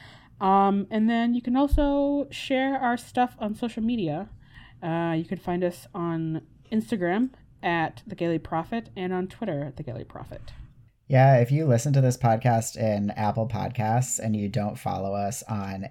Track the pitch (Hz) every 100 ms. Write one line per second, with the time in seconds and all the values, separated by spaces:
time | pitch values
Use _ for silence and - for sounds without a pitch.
0 | - - - - 190 196 196 196 196 220
1 | 220 233 233 240 240 254 285 - 285 285
2 | 285 285 277 - - 262 269 269 254 240
3 | - 254 247 - 214 214 240 226 220 240
4 | 165 151 202 - - - - - 170 165
5 | 170 160 170 175 - 180 180 175 - 196
6 | 170 165 160 160 - - - 220 214 214
7 | 175 196 254 - - - 180 170 160 -
8 | - - 170 165 - 165 165 233 226 -
9 | 180 185 185 - 220 147 135 131 143 117
10 | - - - - - - - - - _
11 | - 131 135 131 120 143 160 117 147 139
12 | 127 123 120 113 123 117 110 - 110 104
13 | 101 - 107 107 110 104 95 - 107 120
14 | 131 - 113 107 101 107 104 - 104 92
15 | 95 101 101 - - 107 98 95 95